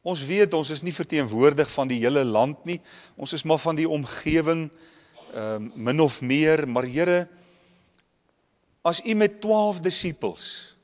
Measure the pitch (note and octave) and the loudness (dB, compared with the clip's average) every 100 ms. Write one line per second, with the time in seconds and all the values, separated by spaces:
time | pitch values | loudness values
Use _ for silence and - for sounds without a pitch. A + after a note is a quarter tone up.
0 | E3+ F3 C3+ G3 G3+ D#3+ C#3+ D3+ F3 E3+ | -4 -6 -2 2 4 2 -2 -6 -6 -8
1 | F3 D#3 B2 A2 C#3 C#3+ C#3+ - C3 B2 | -4 -2 0 6 6 6 -2 -2 -2 0
2 | A#2 C#3+ B2+ G#2+ B2+ D3 E3 F3 - - | 2 2 2 2 2 0 -8 -10 -10 -20
3 | - - C#3 D#3+ D#3+ D#3 E3 D#3 D#3+ D3+ | -20 -10 -6 -6 0 0 0 -2 -2 -2
4 | C3 - D#3 D#3+ D#3 E3 D3+ - - - | -6 -6 0 0 2 -2 -4 -12 -20 -20
5 | _ - - A2+ G#2+ A2 G#2+ - A#2 D3+ | _ -20 -16 -10 -6 -6 -8 -6 -2 2
6 | D3+ - B2+ C#3 D#3 D#3 C#3 A#2+ B2+ C3 | 2 2 -2 2 4 2 2 -2 -2 0
7 | F3 F3 F3 - _ _ _ _ _ _ | 2 0 -2 -16 _ _ _ _ _ _
8 | _ _ _ _ _ _ _ _ E3+ E3+ | _ _ _ _ _ _ _ _ -2 -2
9 | A3+ G#3+ G#3 G#3 G#3+ G#3+ G#3 F#3 F3 - | 0 2 2 0 0 2 2 0 -2 -2
10 | F3+ D3+ G#2 E2+ - - - _ | -4 -4 -6 -6 -12 -12 -18 _